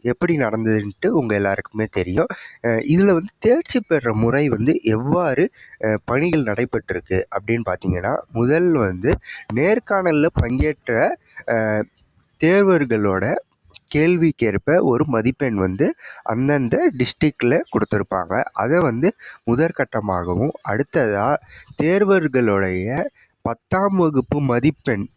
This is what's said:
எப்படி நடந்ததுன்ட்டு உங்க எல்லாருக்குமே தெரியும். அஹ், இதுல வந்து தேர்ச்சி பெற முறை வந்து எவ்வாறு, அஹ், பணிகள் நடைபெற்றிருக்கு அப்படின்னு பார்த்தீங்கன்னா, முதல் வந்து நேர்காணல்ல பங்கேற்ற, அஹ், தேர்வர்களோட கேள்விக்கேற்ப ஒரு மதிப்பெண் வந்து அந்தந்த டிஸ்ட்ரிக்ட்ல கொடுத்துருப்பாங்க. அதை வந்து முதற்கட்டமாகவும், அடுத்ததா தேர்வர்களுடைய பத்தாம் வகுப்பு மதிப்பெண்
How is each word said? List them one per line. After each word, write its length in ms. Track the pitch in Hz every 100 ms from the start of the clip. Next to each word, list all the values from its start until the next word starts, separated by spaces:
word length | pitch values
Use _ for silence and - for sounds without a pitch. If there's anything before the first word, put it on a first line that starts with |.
எப்படி 360 | 120 123 175 160
நடந்ததுன்ட்டு 720 | 117 110 110 107 104 - 190
உங்க 280 | 208 120 104
எல்லாருக்குமே 520 | 101 98 - 107 107
தெரியும். 380 | - 87 101 190 - - -
அஹ், 200 | 117 113 -
இதுல 260 | 165 202
வந்து 200 | 170 190 -
தேர்ச்சி 420 | 214 277 - 247 208
பெற 260 | 156 120
முறை 300 | 107 117 135 147
வந்து 280 | 110 123 -
எவ்வாறு, 600 | 113 110 131 165 165 131 196 - - -
அஹ், 160 | 110 107 -
பணிகள் 380 | 123 175 160
நடைபெற்றிருக்கு 760 | 117 104 123 113 - 90 - 95 -
அப்படின்னு 360 | 101 104 117 110
பார்த்தீங்கன்னா, 500 | 90 95 90 95 143 -
முதல் 380 | 113 120 156 175 151
வந்து 340 | 101 92 117 - - - - 110
நேர்காணல்ல 720 | 170 220 - 196 180 151 156
பங்கேற்ற, 600 | - 117 131 151 143 - 113 180 339 _ - -
அஹ், 360 | 117 110 107 - _ _ _ _ -
தேர்வர்களோட 840 | 156 196 196 170 135 113 104 95 104 175 - _ _ - -
கேள்விக்கேற்ப 800 | 147 160 180 160 - 113 98 - 170
ஒரு 200 | 160 123 151
மதிப்பெண் 480 | 117 113 131 135 104
வந்து 300 | 95 98 180 339 - -
அந்தந்த 520 | - 113 135 147 123 254 349
டிஸ்ட்ரிக்ட்ல 640 | 143 123 - 156 - 120 151 330
கொடுத்துருப்பாங்க. 680 | - 104 104 98 95 85 104 -
அதை 260 | - 113 170
வந்து 300 | 160 117 170 - - - -
முதற்கட்டமாகவும், 1040 | 120 165 - 135 113 104 92 87 87 135 - -
அடுத்ததா 600 | 107 139 165 117 101 113 147 - - - -
தேர்வர்களுடைய 1080 | 151 190 202 190 151 127 117 98 95 92 101 139 247 _ _ _ -
பத்தாம் 500 | 117 - 185 196 190
வகுப்பு 460 | 165 139 123 147
மதிப்பெண் 640 | 139 120 147 147 - 104 -